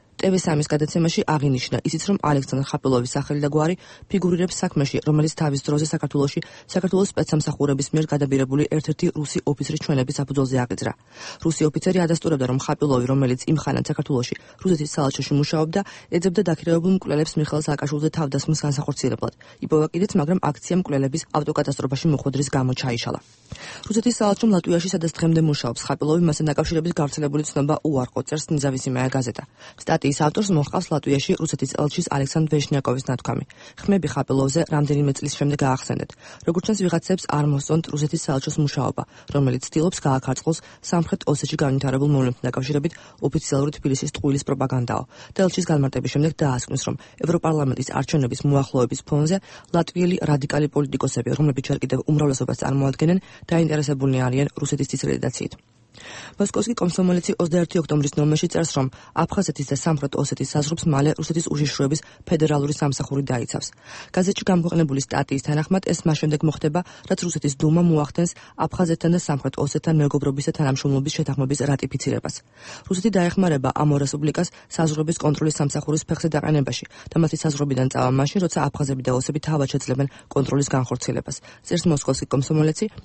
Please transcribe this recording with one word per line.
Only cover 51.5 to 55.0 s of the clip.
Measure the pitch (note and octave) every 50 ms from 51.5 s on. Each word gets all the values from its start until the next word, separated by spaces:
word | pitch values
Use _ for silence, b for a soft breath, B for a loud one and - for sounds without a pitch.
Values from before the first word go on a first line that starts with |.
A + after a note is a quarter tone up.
| C3 C3+ C3
ჯერ | - C#3 C#3
კიდევ | - C3 C3 C3
უმრავლესობას | - - D#3 D3 D3+ C#3+ C3 B2+ C3 B2 B2 -
წარმოადგენენ, | - - C3+ C#3 C3+ C3+ C3+ - D#3+ D#3 F3+ F#3+ B B B B
დაინტერესებულნი | B - E3+ E3 E3+ D#3 D3+ D3+ D3+ C3+ D3 C3 C3+ C#3 C3 C3
არიან | B2+ B2+ B2 C3+ C#3+ C#3 -
რუსეთის | - D3 C#3+ - C#3 C#3 -
დისკრედიტაციით. | - C3